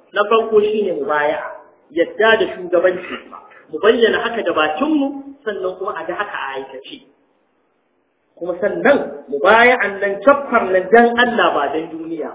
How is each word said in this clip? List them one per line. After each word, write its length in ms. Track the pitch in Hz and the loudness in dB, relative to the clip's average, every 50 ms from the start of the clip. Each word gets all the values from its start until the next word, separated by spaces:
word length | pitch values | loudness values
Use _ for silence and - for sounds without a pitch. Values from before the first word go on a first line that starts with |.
| _ _ - | _ _ -2
Na 60 | 196 208 | -2 0
farko 380 | 208 226 226 220 226 214 208 208 | 2 2 2 2 2 2 2 2
shine 320 | 214 214 214 202 185 165 | 2 0 -2 -2 -2 -4
mubaya'a, 520 | 147 139 147 151 147 147 151 156 151 - - - - - _ _ _ _ _ | -4 -4 -2 0 0 0 0 -2 -4 -6 -12 -14 -16 -20 _ _ _ _ _
yadda 380 | 147 165 165 - - - 214 226 - - | -2 -2 -2 0 0 2 4 4 4 4
da 60 | 185 - - | 2 -2 -6
shugabanci 600 | 185 180 170 180 170 180 185 180 175 - - - - - - - - - - - - - | -8 -6 -2 0 2 2 2 0 -2 -8 -12 -14 -14 -14 -16 -20 -20 -20 -20 -20 -20 -16
mu 100 | _ 156 156 175 | _ -6 0 2
bayyana 400 | 214 254 240 226 208 185 175 - | 2 4 4 4 2 2 0 -2
haka 180 | 233 226 233 | -4 -6 -4
da 120 | - 175 156 | -4 -2 0
bakinmu, 800 | 156 156 151 - - 285 302 311 285 277 277 - - - - - _ - | 0 0 0 0 -2 -2 0 0 0 0 -2 -4 -8 -14 -16 -20 _ -8
sannan 320 | 220 196 190 185 185 185 | -8 -6 -6 -6 -6 -6
kuma 140 | - 190 208 - 165 | -6 -8 -8 -8 -8
a 40 | 160 | -8
ga 80 | 180 175 | -8 -6
haka 160 | 202 202 - | -6 -8 -8
a 160 | - 143 135 135 135 | -8 -10 -10 -10 -10
aikace. 420 | 135 135 131 131 127 - - 147 123 _ _ _ _ _ _ _ _ _ _ _ _ _ _ _ _ _ _ _ _ _ _ _ _ _ _ _ - | -10 -12 -12 -14 -18 -18 -18 -20 -20 _ _ _ _ _ _ _ _ _ _ _ _ _ _ _ _ _ _ _ _ _ _ _ _ _ _ _ -10
Kuma 160 | 170 180 170 - - | -8 -8 -4 -2 -2
sannan 640 | 190 175 170 - 254 285 - - - - - - | -2 0 2 2 4 4 2 0 -6 -10 -14 -10
mubaya'an 720 | - 135 139 165 190 226 226 233 247 247 247 202 196 196 190 | -8 -4 2 4 6 6 6 6 6 4 2 0 -4 -4 -4
nan, 240 | 196 202 196 202 - | -4 -4 -4 2 4
caffar 400 | - 196 - - - 240 226 185 185 | 4 4 4 0 -2 -2 0 0 2
nan 160 | 185 185 180 | 0 0 2
dan 200 | - 226 233 233 233 233 233 | 4 6 6 6 6 4 2
Allah 280 | 240 233 226 190 180 160 | 0 0 2 0 0 2
ba 120 | 151 147 143 - 147 | 0 0 -2 -2 -4
dan 160 | 156 156 160 | -6 -6 -8
duniya 400 | 160 160 160 160 165 151 139 120 | -10 -12 -10 -10 -8 -8 -8 -10